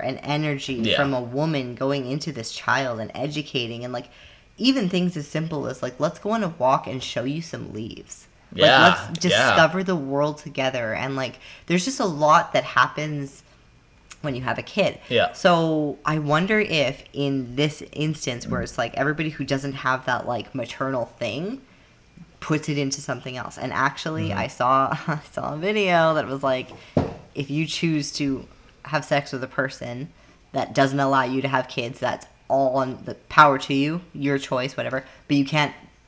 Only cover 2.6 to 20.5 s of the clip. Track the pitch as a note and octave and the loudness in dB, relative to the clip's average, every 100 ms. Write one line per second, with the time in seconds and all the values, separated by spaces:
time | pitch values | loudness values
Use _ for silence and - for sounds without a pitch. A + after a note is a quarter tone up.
2.6 | - B2 C3 A2+ A2 - C#3+ D3 D3 C3 | 0 0 0 -4 -6 -6 -6 -6 -6 -4
3.6 | A#2 A#2 B2 B2+ - - - - _ - | -4 -6 -8 -8 -10 -18 -20 -20 _ -2
4.6 | A#3+ C4+ F#3 F3+ F3+ E3 C#3+ D#3 D#3+ D#3 | 0 2 2 0 0 -2 -6 -4 -4 -4
5.6 | A#2+ - B2+ - D#3 E3+ G3+ A3+ F#3 D#3+ | -6 -6 -8 -2 -4 -2 -2 -2 -2 0
6.6 | B2 C3 - B2+ - - B2+ D3+ E3 B2 | 2 2 0 -8 -6 -4 -2 -4 -6 -10
7.6 | A2+ G#2+ A2+ - - - - _ _ - | -10 -10 -10 -12 -16 -20 -20 _ _ 6
8.6 | G2+ C3 G#2 E2+ - E3+ F3+ G3+ A3 F#3+ | 8 10 8 6 0 -2 2 4 6 6
9.6 | D#3+ F3+ F#3+ F3+ C3+ C#3 D3 D3 - C3+ | 4 2 -2 -2 -2 0 0 -2 -8 -4
10.6 | C3 C3 A2+ G2+ C3 C3+ B2+ - - - | -2 -2 -2 -2 -4 -4 -6 -8 -20 -12
11.6 | - F3 A3 C4+ G#3+ D3 D3+ E3 D#3+ C#3+ | -2 0 0 0 -2 2 6 6 6 0
12.6 | B2 B2+ C#3 - D3+ D3 C#3 - - - | 2 4 2 2 -4 -4 -6 -12 -20 -20
13.6 | _ _ _ _ - - D3+ B2 B2+ A2+ | _ _ _ _ -20 -10 -6 -4 -4 -4
14.6 | - G#3 E3+ - - A#2 F2+ - F#3 E3+ | -4 0 0 0 0 4 4 4 4 6
15.6 | E3 D#3 D3 C3 - D#3 D3 D3+ F#3+ G#3+ | 4 2 0 -2 -2 -2 2 2 4 2
16.6 | - D#3+ B2+ C#3 - - C#3+ C3+ A#2+ B2 | 2 2 2 -2 -8 -4 -2 -2 -2 0
17.6 | D3+ D3 - - D#3 D3+ - A#2+ - B2 | 0 -2 -8 -4 -2 -2 -4 -6 -4 -4
18.6 | A2+ - A#2 - C#3 D3+ D#3 D3 C3+ C#3 | -4 -4 -4 0 0 0 -2 -4 -2 -2
19.6 | C#3 C3+ C3 C3 - B2 - A#2 - | -2 -4 -2 -2 0 -2 -2 -4 -4